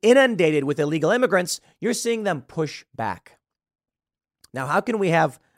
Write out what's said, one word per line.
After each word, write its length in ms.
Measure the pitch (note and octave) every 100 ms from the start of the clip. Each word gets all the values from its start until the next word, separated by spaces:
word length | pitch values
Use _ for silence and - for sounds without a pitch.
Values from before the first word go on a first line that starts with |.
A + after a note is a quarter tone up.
inundated 600 | G#3+ B3+ C4 G#3 D#3+ D3+
with 160 | C#3 D3
illegal 320 | D3 D#3+ D#3+
immigrants. 500 | A#3 B3+ F#3 F3+ - _ _
You're 140 | G3+
seeing 300 | A#3 A#3 A3+
them 180 | G#3 D#3
push 420 | B2 - D#3 - - -
back. 420 | A2 F#2 - _ _ _ _ _ _ _ _ _ _ _ _
Now, 120 | B2+ C3
how 160 | E3
can 160 | G#3 A3+
we 120 | F#3+
have 300 | E3 D#3 B2 _